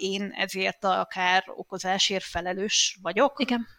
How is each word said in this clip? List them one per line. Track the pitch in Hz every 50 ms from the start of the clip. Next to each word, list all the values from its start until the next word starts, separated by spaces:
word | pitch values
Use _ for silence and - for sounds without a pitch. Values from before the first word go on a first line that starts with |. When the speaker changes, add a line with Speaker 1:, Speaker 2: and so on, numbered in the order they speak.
Speaker 1:
én | 190 196 190 202 202 196 -
ezért | - 190 190 - 190 190 190 - - 202
a | 190 185 190 185 185
károkozásért | - 190 180 180 185 190 - - - - 180 - 196 185 - 185 190 190 - - 196 185 -
felelős | - - 170 175 180 185 190 202 208 - - - - - -
vagyok? | 185 170 185 208 285 269 - -
Speaker 2:
Igen, | 254 - 247 233 226 - -